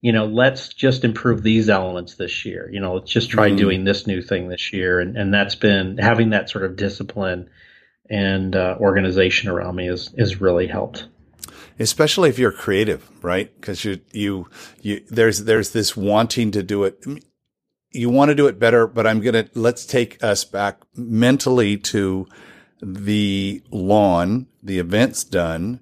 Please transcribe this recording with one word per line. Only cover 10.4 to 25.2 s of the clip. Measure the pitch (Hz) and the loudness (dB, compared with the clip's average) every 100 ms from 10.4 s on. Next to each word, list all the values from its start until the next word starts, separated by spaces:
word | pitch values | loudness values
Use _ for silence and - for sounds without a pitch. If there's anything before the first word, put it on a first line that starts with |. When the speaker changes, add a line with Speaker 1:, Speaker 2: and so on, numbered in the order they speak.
Speaker 1:
really | 95 87 90 | 0 2 0
helped. | 92 - - - _ _ _ - - - _ | -4 -8 -10 -20 _ _ _ -20 -20 -20 _
Speaker 2:
Especially | 110 - 156 - 170 | -4 0 0 4 2
if | 120 | 4
you're | 123 | 0
creative, | - - 98 107 73 - _ | 0 -2 0 2 -2 -8 _
right? | 87 92 104 _ | -4 -4 -4 _
'Cause | - 95 | -12 -8
you, | 107 95 _ | -6 -8 _
you, | 107 104 98 87 - - _ | -6 -4 -4 -8 -18 -20 _
you, | 104 101 - | -8 -8 -6
there's, | 113 113 98 | 2 2 2
there's | 104 113 101 | 2 2 2
this | 113 107 - | -2 -4 -2
wanting | 98 104 117 - 113 | 0 2 2 0 -2
to | 101 | -2
do | 92 101 | -2 0
it. | 98 - - 147 _ _ _ _ _ _ _ | 0 -2 -14 -14 _ _ _ _ _ _ _
You | - 120 | -4 0
wanna | 127 143 | 4 4
do | 147 143 | 6 4
it | 95 | 4
better, | 117 117 113 | 4 4 4
but | 117 110 | 2 2
I'm | 110 | 2
gonna, | 107 113 107 | 2 0 -2
let's | - 117 123 - | 0 0 -2 -2
take | 127 117 - | -2 -2 -2
us | 113 101 | -2 -2
back | - 101 101 - _ | -2 -2 -4 -4 _
mentally | - 120 110 120 135 135 127 104 101 | -14 -4 2 2 2 2 2 2 0
to | - 110 98 95 92 - - - _ _ | -2 -2 0 -2 -6 -14 -20 -20 _ _
the | 101 92 101 104 104 98 98 98 _ | -14 -10 -2 0 0 -2 -4 -6 _
lawn, | 107 92 107 101 87 90 117 127 _ | -6 2 4 4 2 0 -2 -4 _
the | 98 92 | -6 -4
event's | 87 104 131 - | -2 0 0 -2